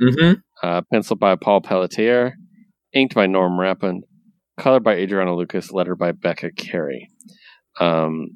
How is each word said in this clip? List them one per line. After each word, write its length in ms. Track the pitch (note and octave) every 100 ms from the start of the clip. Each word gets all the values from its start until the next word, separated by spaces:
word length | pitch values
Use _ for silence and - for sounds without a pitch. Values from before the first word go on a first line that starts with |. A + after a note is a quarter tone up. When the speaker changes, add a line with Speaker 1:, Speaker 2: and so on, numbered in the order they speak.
Speaker 1:
Mm-hmm. 320 | B2 C#3+ E3+ F#3+ _ -
Speaker 2:
Uh, 200 | F2 F2 -
penciled 260 | A2 - G#2
by 160 | G2 F#2
Paul 240 | - G2+
Pelletier. 760 | - F#2 F2+ - A2+ B2 B2+ - - _ _ _ _
Inked 200 | C3+ C3+
by 120 | A#2 F#2+
Norm 340 | F#2+ F2+ F2+
Rapin. 420 | F#2+ F#2 G2 F2+ - _ _ _ _ -
Colored 260 | C#3 C3
by 100 | A2+
Adriana 400 | F#2 F#2+ G2 F#2
Lucas. 360 | F2 E2+ F#2+ -
Lettered 280 | F#2+ F2 F2
by 140 | F2
Becca 380 | - F2 E2 -
Carey. 560 | - - F2+ D2 C2 - _ - _ - _ _ -
Um, 500 | F2 D#2+ D#2+ D#2+ -